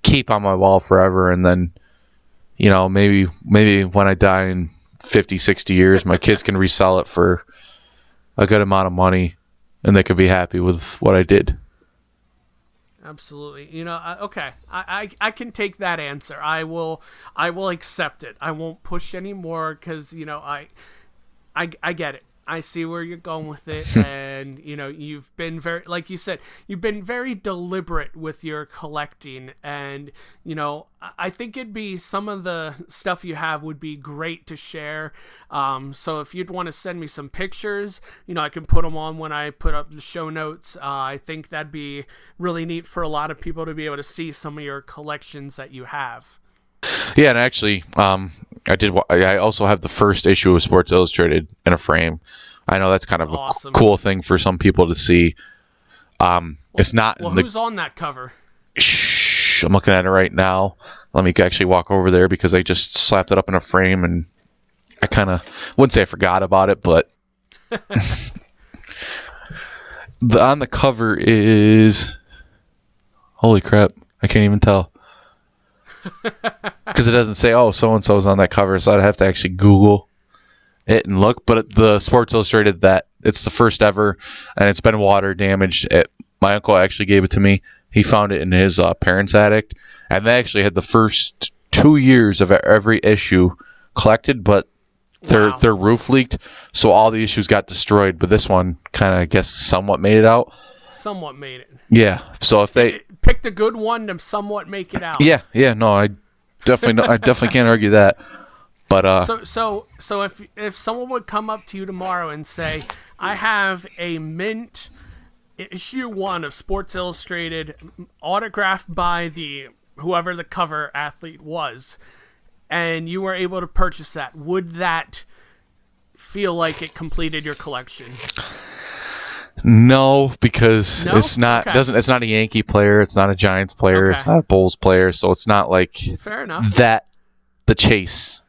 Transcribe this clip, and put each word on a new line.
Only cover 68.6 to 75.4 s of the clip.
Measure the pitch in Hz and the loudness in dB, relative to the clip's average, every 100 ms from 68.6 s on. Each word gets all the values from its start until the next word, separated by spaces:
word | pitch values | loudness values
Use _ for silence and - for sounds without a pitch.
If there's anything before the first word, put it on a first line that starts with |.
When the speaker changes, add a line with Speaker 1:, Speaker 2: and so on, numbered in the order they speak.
| _ - - - - - - - - - - - - - - _ | _ -20 -20 -18 -14 -14 -16 -20 -20 -18 -18 -20 -20 -20 -20 _
Speaker 1:
the, | 120 120 | 2 4
on | 127 147 | 4 2
the | 127 | -4
cover | - 139 113 113 101 | 0 -2 0 -2 0
is, | - 113 107 107 107 110 110 104 - - _ - _ _ _ _ _ _ _ _ _ | 2 4 4 6 6 8 6 4 -2 -8 _ -20 _ _ _ _ _ _ _ _ _
holy | _ 113 104 | _ 4 4
crap, | - 104 101 _ _ _ | 4 4 4 _ _ _
I | 101 | 0
can't | 113 | 2
even | 101 104 | 2 4
tell. | - 98 87 _ _ _ _ _ | 4 2 0 _ _ _ _ _